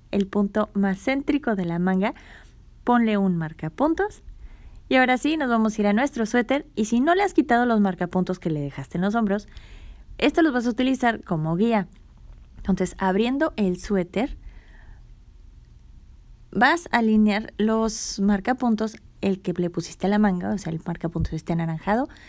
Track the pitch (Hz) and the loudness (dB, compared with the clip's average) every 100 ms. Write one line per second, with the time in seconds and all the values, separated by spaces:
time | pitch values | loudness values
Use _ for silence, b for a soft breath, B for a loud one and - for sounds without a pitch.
0 | - 202 196 208 196 214 208 202 196 190 | -4 -2 0 0 0 0 -2 0 0 0
1 | - 269 285 285 247 196 175 170 185 185 | -2 -2 0 -2 0 -2 -2 0 0 2
2 | 214 - B B B B - - - 240 | 0 -4 B B B B -20 -8 2 2
3 | 226 208 196 175 156 156 160 - 302 339 | 4 2 2 0 -4 -6 -8 0 0 2
4 | 415 - - - b b b b - 262 | -2 -4 -18 -18 b b b b 0 2
5 | 247 254 285 320 262 233 220 214 202 208 | 4 2 0 0 0 2 2 2 2 2
6 | 285 - 220 240 226 277 - - 214 233 | 0 -2 -2 0 0 -2 -2 -4 0 2
7 | 294 359 403 - - 240 240 220 196 180 | 2 2 2 2 2 4 4 2 2 0
8 | 175 185 180 180 175 151 143 139 139 170 | -2 -2 -2 -2 -2 -2 -4 -8 -8 -2
9 | 196 233 208 202 - b b b b b | 0 0 0 -2 -6 b b b b b
10 | b - 294 349 320 247 240 226 254 262 | b -2 0 4 2 2 -2 0 0 2
11 | 240 214 - 160 156 170 233 214 175 - | 0 0 -4 -4 -2 0 2 2 -2 -10
12 | - - - - - - - 185 185 - | -20 -20 -20 -20 -20 -8 -2 0 0 -2
13 | 190 196 233 277 311 - 196 180 - 196 | 0 2 0 0 -2 0 -2 -2 -2 -2
14 | 175 190 285 - b b b b b b | -2 -2 -4 -6 b b b b b b
15 | b - - - - - - - - - | b -20 -20 -20 -20 -20 -20 -20 -20 -20
16 | - - - - - 196 254 339 - 240 | -20 -20 -20 -20 -6 2 4 4 2 2
17 | 220 214 214 208 220 - 214 220 226 220 | 4 4 4 2 -2 -2 0 2 0 -4
18 | - - 196 196 214 254 247 214 220 - | -8 -2 2 2 0 0 0 0 -2 -8
19 | - - 196 190 - 180 175 175 170 - | -20 -4 -2 -2 -2 -2 -2 -2 -8 -4
20 | 185 208 208 180 196 202 165 165 - 165 | 0 2 2 2 -2 -6 -6 -8 -6 -6
21 | 165 165 - 160 - 170 165 160 - 220 | -6 -4 -4 -6 -4 -2 -2 -4 -2 -2
22 | 285 B | -2 B